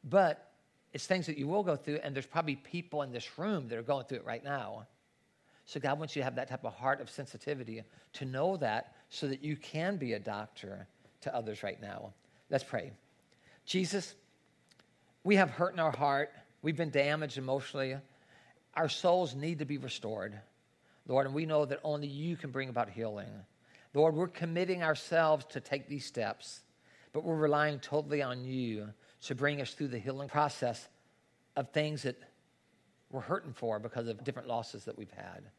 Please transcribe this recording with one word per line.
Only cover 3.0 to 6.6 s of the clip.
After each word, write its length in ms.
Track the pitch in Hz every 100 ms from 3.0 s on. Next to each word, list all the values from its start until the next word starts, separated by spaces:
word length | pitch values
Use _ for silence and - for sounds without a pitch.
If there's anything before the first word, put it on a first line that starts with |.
in 100 | 139
this 260 | 120 - -
room 300 | 190 196 123
that 100 | 117
are 60 |
going 220 | 117 139 123
through 140 | 127
it 60 | -
right 180 | 117
now. 440 | 139 139 101 107 110 _ _ _ _ _ _ _ -
So 140 | 147
God 180 | 139 147
wants 180 | 156 147
you 60 |
to 20 |
have 120 | 131 127
that 120 | 131
type 160 | 131